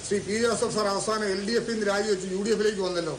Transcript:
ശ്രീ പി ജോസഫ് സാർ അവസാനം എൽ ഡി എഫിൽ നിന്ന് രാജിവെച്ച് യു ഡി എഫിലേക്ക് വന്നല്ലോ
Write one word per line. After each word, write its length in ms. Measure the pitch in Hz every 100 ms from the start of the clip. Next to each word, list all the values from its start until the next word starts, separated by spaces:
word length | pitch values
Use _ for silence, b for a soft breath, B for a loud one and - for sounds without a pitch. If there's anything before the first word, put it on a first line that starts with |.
ശ്രീ 140 | - 202 165
പി 80 | 220
ജോസഫ് 300 | 233 208 233 208
സാർ 80 | 202
അവസാനം 320 | 196 220 220 208
എൽ 80 | 190 202
ഡി 80 | 233
എഫിൽ 120 | 233 220
നിന്ന് 140 | 202
രാജിവെച്ച് 340 | 202 214 190 190 185
യു 40 | 208
ഡി 60 | 208
എഫിലേക്ക് 260 | 214 196 185
വന്നല്ലോ 300 | 175 160